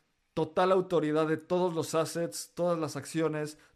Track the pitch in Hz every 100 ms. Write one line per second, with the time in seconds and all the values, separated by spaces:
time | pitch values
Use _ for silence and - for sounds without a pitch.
0 | _ _ _ - 156 - 185 190 180 165
1 | 151 151 156 156 - 180 180 165 139 160
2 | 156 170 170 - - - 175 165 151 139
3 | - 160 160 151 151 - _